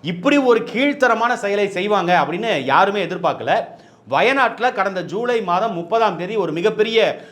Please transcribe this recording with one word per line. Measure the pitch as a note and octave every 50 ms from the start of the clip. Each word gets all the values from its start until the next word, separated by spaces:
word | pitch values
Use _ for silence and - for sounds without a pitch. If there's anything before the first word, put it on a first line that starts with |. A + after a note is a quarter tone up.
இப்படி | - D#3 F3 F3 - C#4+ D4
ஒரு | C#4+ C4 B3 A#3 G#3 - -
கீழ்த்தரமான | - G#3+ C#4 C#4+ C#4 D4 C4 A#3+ A3+ A3 A3+ A#3+
செயலை | B3 A#3+ G3+ G3+ G3+ G3+ G3+ F#3+
செய்வாங்க | - F3 F#3+ G#3 G#3 G3 F3 F3 F3+ E3+ D3
அப்படின்னு | C#3+ E3 F#3 A3+ A3+ F#3+ C#3+
யாருமே | B2+ C3 C3+ D#3+ F#3+ G3+ G3+ G#3 F#3
எதிர்பார்க்கல. | D#3+ F3+ F3 E3+ D#3+ C3+ - A2+ C3 E3+ A3 - - - - - - _ _ _ G#2+
வயநாட்டுல | B2+ D3 F#3 A#3+ C4+ C#4 B3+ A3+ - - A3+ B3+
கடந்த | A3 G3+ F#3+ G3+ F#3+ F#3
ஜூலை | E3 C#3 D#3 G#3 A#3+ A#3+ A#3+ A#3
மாதம் | G3+ F3 F3 F#3 G#3+ B3 -
முப்பதாம் | E3+ E3+ E3+ G#3+ A3+ A3+ G#3 F3+
தேதி | D#3+ F3 F#3 A3+
ஒரு | G#3+ F#3 D#3
மிகப்பெரிய | D3+ E3+ F3 A3 A3 G#3+ G#3+ A3+ A3+ A3 G#3 D#3 - - - -